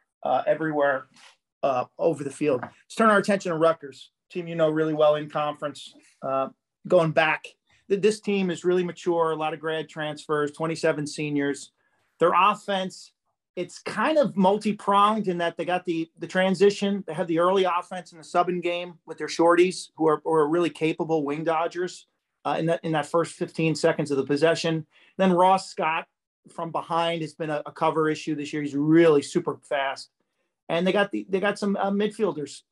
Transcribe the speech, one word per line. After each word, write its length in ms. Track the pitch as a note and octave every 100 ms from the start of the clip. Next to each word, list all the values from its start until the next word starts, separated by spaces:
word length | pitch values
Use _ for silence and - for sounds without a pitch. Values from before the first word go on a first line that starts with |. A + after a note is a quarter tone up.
| _ _
uh, 200 | C#3+ C3+ D3+
everywhere, 600 | D3+ D#3+ D3+ C#3+ C3 - _ - _ _ _
uh, 240 | C#3+ B2+ C3 -
over 240 | E3+ C#3
the 80 | C#3
field. 300 | - D3 B2
Let's 340 | - - _
turn 140 | - A3+
our 80 | G3+
attention 360 | G3+ G3+ F#3
to 40 | D#3+
Rutgers, 540 | E3 D#3+ C#3 - - _ _
team 160 | F3+ E3
you 100 | E3+
know 120 | D#3
really 240 | D#3 D#3+
well 220 | D3+ D3+
in 160 | D3+ D3
conference. 640 | D3+ D3 D3 D3 C#3 - - _ _
Uh, 280 | C3+ C3+ C3+ - _ _ -
going 260 | F3+ D#3+
back, 340 | D#3+ D#3 D3 - _ _ _ -
th-, 140 | G3
this 180 | G3+ G#3+
team 300 | - G3+ F#3
is 120 | D#3+
really 220 | F3+ F3+
mature, 460 | F3 E3 F#3 E3+ D#3+
a 60 | D#3
lot 180 | D#3
of 60 | D#3+
grad 280 | D#3+ D#3+ D3+
transfers, 640 | D#3+ D3+ D3+ - D3+ D3
twenty-seven 540 | - E3 D#3+ D#3+ D3+ D3
seniors. 680 | - D3+ C#3+ C#3+ C#3 - _ _ _ _ -
Their 120 | E3+ F3
offense, 760 | G3 G3+ - G3 F#3 - - _ _ _ _ -
it's 240 | F3+ -
kind 380 | - G3 C4 D#4
of 180 | A3 D#3+
multi-pronged 880 | F#3 G#3+ G#3+ G3+ - G3+ G#3 A3 F#3
in 120 | F3
that 180 | E3+ E3+
they 80 |
got 200 | E3+ F3+
the, 240 | F3+ E3 E3 _
the 100 | D#3
transition. 720 | F#3 F#3+ F#3 G3+ G3+ G3+ G3+ E3
They 60 |
have 120 | D#3 F3
the 140 | E3
early 240 | F3+ G3
offense 480 | F#3 F3 F3 F#3 F3
in 60 | E3+
the 60 |
subbing 380 | D3 F3 F3+ F3+
game 320 | F3 F3 F3+ E3+
with 140 | - D#3
their 80 | D3+
shorties 600 | - E3+ E3+ F#3 - - -
who 100 | D#3
are, 140 | D3+
who 80 | E3
are 160 | D#3+ D3
really 220 | F3 E3+
capable 540 | - D#3+ E3 E3 D#3+
wing 180 | C#3+ D#3
dodgers, 640 | E3 D#3+ E3+ E3+ F3+ - _ _ _ _
uh, 100 | C#3 D#3+
in 100 | E3
that, 120 | E3+
in 80 | E3+
that 140 | D#3 C#3+
first 280 | E3 D#3+
fifteen 400 | - F3 - D#3+
seconds 380 | D3+ E3 D#3+ C#3+
of 40 | C3+
the 80 |
possession. 600 | C3+ C#3+ D#3+ D#3+ E3+ D#3+ - _ _ -
Then 160 | F#3+
Ross 360 | F3 F#3 F#3+ -
Scott 380 | - D#3+ E3 - _ _ _ _
from 220 | - E3
behind 520 | D#3 - E3 E3+ E3+
has 120 | D#3
been 160 | - D#3
a, 100 | D3 D3+
a 60 |
cover 360 | - D#3+ D3+ D#3
issue 280 | D3+ - D3
this 160 | C#3+
year. 100 | D3+
He's 140 | C#3+ C#3
really 460 | D#3 E3 E3 D3
super 360 | C#3 F3 - A#2+ -
fast. 420 | C#3+ C3+ C3 - _ _ _ _ _ -
And 180 | E3 F#3
they 60 |
got 180 | G3 G3+
the, 160 | G#3 G3+
they 120 | F#3+
got 180 | G3+ G3+
some, 160 | G#3 G3+
uh, 140 | G3
midfielders, 720 | G3+ G#3+ G#3+ G3 D3+ C#3 - _